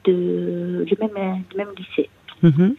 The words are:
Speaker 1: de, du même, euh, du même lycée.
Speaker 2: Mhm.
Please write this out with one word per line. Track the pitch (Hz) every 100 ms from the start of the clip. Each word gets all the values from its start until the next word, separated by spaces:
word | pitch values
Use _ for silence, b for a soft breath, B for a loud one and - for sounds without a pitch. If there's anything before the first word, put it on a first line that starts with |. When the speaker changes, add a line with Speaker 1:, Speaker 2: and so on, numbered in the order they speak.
Speaker 1:
de, | - 180 175 175 175 175 175 180 175
du | 202
même, | 220 202
euh, | 190 185 180
du | 190
même | 202 190
lycée. | 190 - 143 _ - -
Speaker 2:
Mhm. | 170 147 185